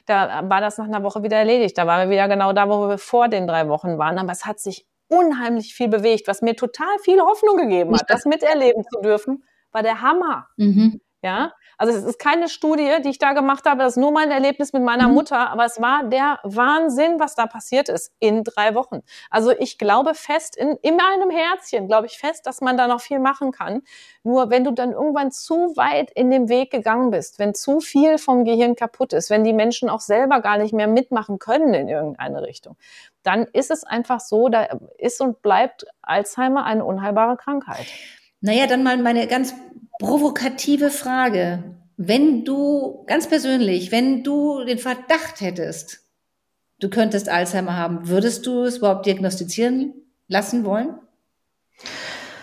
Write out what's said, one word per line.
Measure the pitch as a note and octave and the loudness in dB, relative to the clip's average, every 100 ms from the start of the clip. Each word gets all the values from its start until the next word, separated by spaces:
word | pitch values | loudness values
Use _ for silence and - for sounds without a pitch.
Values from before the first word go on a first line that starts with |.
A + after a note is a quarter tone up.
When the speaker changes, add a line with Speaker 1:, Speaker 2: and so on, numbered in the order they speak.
| - | -2
Speaker 1:
Da | G3+ F#3 A#2+ F#3+ | 0 0 -2 0
war | G3 | 0
das | G#3 G#3+ | 0 -4
nach | G#3+ | -6
einer | G#3+ | -4
Woche | G3 G#3+ | -4 -4
wieder | G#3 G#3+ | -2 2
erledigt. | A3 B3 G#3 - | 4 4 2 0
Da | E3 | 2
waren | F3 F#3 | 2 2
wir | |
wieder | G3 G3 | 2 2
genau | G3 G3 | 2 2
da, | G3 G3+ | 2 2
wo | G#3 G3+ | 2 0
wir | G3+ | -4
vor | - A#3+ A#3+ | 0 2 2
den | G#3 F3+ | 0 -2
drei | E3 D#3 | 0 0
Wochen | D3+ F3+ D#3+ | -2 -2 -2
waren. | D#3 F3 | -2 -2
Aber | F#3 | -4
es | F3+ | -6
hat | G#3+ G#3 | -8 -10
sich | G3+ F#3 _ _ _ | -10 -12 _ _ _
unheimlich | E4+ E4+ B3+ A#3+ A#3 A3 | 4 4 0 -2 -4 -6
viel | - A#3+ | -4 0
bewegt, | G#3+ A3 A3 G#3 | 2 2 0 0
was | G3 | -2
mir | A#3 A3+ | -2 -2
total | A#3+ - E4 G4+ | -6 -4 -4 0
viel | F#4 F#4+ | 4 6
Hoffnung | F4 G#4 G#4+ F#4+ | 6 4 4 4
gegeben | C4 F#3 E3+ A3+ | 4 2 2 0
hat. | - | 2
Speaker 2:
Ja. | |
Speaker 1:
Das | A#3 | 2
miterleben | D4 D#4 D4 D#4 B3+ A#3 | 2 2 2 4 4 2
zu | G3+ A3+ | -2 -4
dürfen, | G3+ G#3 A#3 C4+ _ _ _ | 0 0 0 -8 _ _ _
war | A3+ | -2
der | A3 A3 | -2 0
Hammer. | B3+ E4+ E4+ F3 - - | 2 2 0 -4 -8 0
Speaker 2:
Mhm. | G#3 G3+ A3 G#3+ _ _ | 4 6 4 2 _ _
Speaker 1:
Ja? | F#3 G3 C#4+ - _ - | -6 -4 -4 -6 _ -2
Also | A3 A3 | 0 0
es | |
ist | - A#3 | -4 -2
keine | D4 E4 E4+ | 0 0 0
Studie, | - D#4 D#4 C#4+ D#4 | -2 0 2 2 0
die | C#4 | 0
ich | C4+ | 0
da | C#4 | 0
gemacht | C#4 C4+ C4+ D#4 | 2 0 0 0
habe, | C4 | 2
das | C4 | 2
ist | A#3+ | 2
nur | C#4+ | 2
mein | D4+ D#4 | 2 2
Erlebnis | C#4 C4+ C#4 C#4+ | 2 0 0 -2
mit | C4+ | 0
meiner | B3 A#3+ B3 | 0 2 4
Speaker 2:
Mhm. | |
Speaker 1:
Mutter, | C#4+ D#4 C4 - | 4 2 -2 -2
aber | A3 | 0
es | A#3+ A3+ | 0 0
war | A#3+ C#4+ | 0 0
der | B3 B3+ C#4+ C#4 | 0 0 0 -2
Wahnsinn, | G3 G3+ B3+ D#4 E4 B3 D#4+ E4 | -6 0 2 2 0 2 0 2
was | D4+ | -2
da | - A3+ | -2 -4
passiert | A3+ - B3+ C#4+ | -6 -4 -2 0
ist | - - _ | -4 -8 _
in | A3 A3 | 0 0
drei | A3 - G#3 | -2 -2 0
Wochen. | A3 C4 - - - - | 0 -4 -10 -14 -20 -4
Also | A3 A3+ | 0 2
ich | B3 B3+ - | 2 -2 -2
glaube | G#3 A3 C#4+ | 2 2 2
fest, | D#4 - D4+ D#4 | -2 -2 -4 -4
in, | - C#4 D4 | -4 -4 -2
in | D4 E4+ | 0 2
meinem | F#4 F#4+ F#4+ | 2 2 0
Herzchen | E4+ E4 F#4 - A#3 F#3+ | 0 -2 -4 -4 -6 2
glaube | A3 A3 | 0 0
ich | - | -6
fest, | C#4+ E4 - | -8 -6 -10
dass | - | -4
man | B3+ B3+ | -2 0
da | B3 | 0
noch | A#3+ | 0
viel | - C#4 | -2 -2
machen | C4 C#4 C4+ | 0 -2 -6
kann. | - E3+ A3 - - - _ | -6 -6 -8 -10 -20 -20 _
Nur | A3 B3+ A#3+ | 0 0 2
wenn | B3 | 2
du | C4 | 2
dann | A#3+ B3 | -2 -4
irgendwann | - D4+ C#4+ C#4 | -2 -2 -2 -4
zu | - - D#4+ F4 D4 | -6 -4 0 0 0
weit | C4+ D4 C#4+ | 0 0 -4
in | - B3+ | 0 2
dem | C4 A3+ | 2 2
Weg | B3 C4 | 0 0
gegangen | C4 A3 A#3 B3+ | -4 -2 0 0
bist, | F#3 - - | -2 -6 -4
wenn | G3+ | -4
zu | G3+ - D4 | -4 -2 -2
viel | D#4 C#4 D#4 D#4 | 0 2 4 4
vom | - B3+ | 2 2
Gehirn | A#3 A#3 A#3+ A#3+ | 2 2 2 0
kaputt | A#3 - B3+ | -4 -4 -2
ist, | D#3 - | -2 0
wenn | G#3+ | 2
die | A3 | 2
Menschen | A3 A3 A#3+ A#3 | 2 0 0 -4
auch | A3 | -4
selber | - G#3 C4+ C4+ | 0 0 2 2
gar | G#3 G#3 | 2 0
nicht | G#3+ | 0
mehr | A3 G#3+ | 0 2
mitmachen | A3+ B3+ A#3 G#3+ G3 | 2 0 -4 -4 -10
können | - C4 D#4 | -2 2 2
in | E3+ C#3 | 2 0
irgendeine | D3 D3+ - C3 C#3 | -4 -6 -8 -10 -8
Richtung, | D3+ - - D#3 _ - - _ | -10 -14 -20 -20 _ -20 -20 _
dann | F#3+ G3+ A3+ | -2 -2 0
ist | A3+ C4+ | -2 -2
es | D#4 | -4
einfach | - A3+ A#3 A#3+ | -4 -6 -4 -6
so, | - G#3+ B3 | -2 2 2
da | A3+ - - - - | 2 0 -6 -14 -6
ist | B3 - | -6 -2
und | C4+ A3 | -4 -2
bleibt | G#3 F#3+ B3 - - _ | 2 2 2 -4 -20 _
Alzheimer | - F#3 G3+ - B3+ C4+ | -4 -4 -2 -2 0 0
eine | - A3 | 0 -2
unheilbare | - F#3+ G3 G#3 A3+ B3 | -2 -4 -2 0 0 -2
Krankheit. | - C#4+ - - B2+ - - - _ _ | -4 -8 -8 -14 -14 -16 -20 -20 _ _
Speaker 2:
Naja, | G3 A3+ C4+ | 0 2 2
dann | B3 | 2
mal | C4 B3+ | 2 2
meine | A#3+ A#3 A3+ | 2 0 0
ganz | B3+ C4 - - - - - | -2 -4 -8 -20 -20 -20 -8
provokative | G3+ C#4+ D4 - B3 C4 - C#4+ C#4+ | 0 2 2 0 -4 -4 0 2 2
Frage. | C#4+ B3+ B3+ B3+ G3+ F3 F3 - - _ - | -2 -4 0 0 0 -2 -4 -10 -18 _ -10
Wenn | F3 A#3+ D4+ A#3+ | 0 4 4 2
du, | A#3 C#4 C#4+ D4 C4 - - | -2 -2 0 0 -2 -10 -4
ganz | D#4 D#4+ | -2 0
persönlich, | D#4 C4 C4 G#3 F3+ F3+ | 0 0 0 2 0 -2
wenn | A3+ C4 C4 | 0 0 0
du | C4 C#4+ D4 C#4 | -2 0 0 -2
den | B3 A#3 | -4 -4
Verdacht | B3+ B3 - D#4+ D#4+ - | -4 -8 -2 -2 -2 -8
hättest, | F#3+ F3 D#3+ D#3+ - - _ _ _ _ _ _ _ _ | -8 -6 -8 -10 -14 -20 _ _ _ _ _ _ _ _
du | G3 | -4
könntest | G3 A3 G#3 G3+ | 0 0 0 -2
Alzheimer | E3+ F3+ G3 F#3 F3 | -2 -2 -4 -4 -4
haben, | E3+ E3+ E3+ | -4 -6 0
würdest | F#3 A#3 A3+ B3+ | 0 0 -2 -4
du | B3 | -2
es | B3 B3 | -2 0
überhaupt | G#3 F#3+ G#3 | 0 0 -2
diagnostizieren | F#3+ F#3+ F#3 F3+ - A#3+ C4 C#4+ - _ _ _ | -2 -2 -4 -8 -2 0 0 -4 -10 _ _ _
lassen | G3 G#3 A#3+ | -4 -2 -2
wollen? | G3+ G3+ C#4 C#4+ _ _ _ _ _ _ _ _ - - - - - - | -2 -2 -4 -10 _ _ _ _ _ _ _ _ -18 -14 -14 -14 -16 -20